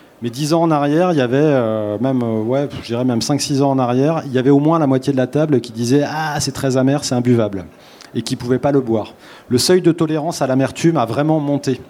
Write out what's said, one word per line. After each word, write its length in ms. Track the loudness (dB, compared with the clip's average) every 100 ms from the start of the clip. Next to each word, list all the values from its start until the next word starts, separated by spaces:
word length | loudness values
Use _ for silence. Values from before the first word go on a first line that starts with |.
| -20 -10
Mais 100 | -8
dix 240 | -6 0
ans 80 | 2
en 80 | 2
arrière, 400 | 2 2 2 2
il 80 | 2
y 20 |
avait, 180 | 2 2
euh, 580 | 2 2 0 -2 -2 -2
même, 220 | -2 0
euh, 180 | -2 -2
ouais, 260 | -2 -2 -2 -8
je 40 | -6
dirais 180 | -2
même 160 | 0 -2
cinq, 200 | -2 -2
six 200 | -2 0
ans 120 | 0
en 60 | 2
arrière, 420 | 0 2 0 -2
il 80 | -2
y 60 | 0
avait 120 | 4
au 100 | 4
moins 180 | 4 2
la 80 | 2
moitié 260 | 0 0
de 40 | 0
la 100 | 0
table 340 | 0 2 0
qui 120 | -2
disait, « 320 | -4 0 2 0
Ah, 300 | -4 -6 -4
c'est 140 | -6
très 240 | -4 -2 2
amer, 260 | 2 0
c'est 140 | -2 -2
imbuvable », 480 | 2 2 0 -4 -12 -18 -20 -20 -12
et 80 | -8
qui 140 | -6 -6
pouvait 240 | -2 0
pas 100 | 2
le 100 | 0
boire. 340 | 0 -2 -4 -14 -20 -18 -2
Le 100 | 0
seuil 240 | 2 2
de 80 | 2
tolérance 500 | 2 0 -2 -4 -2
à 60 | 0
l'amertume 500 | 2 0 0 0 2
a 100 | 0
vraiment 340 | 0 0 0
monté. 400 | 0 -2 -2 -4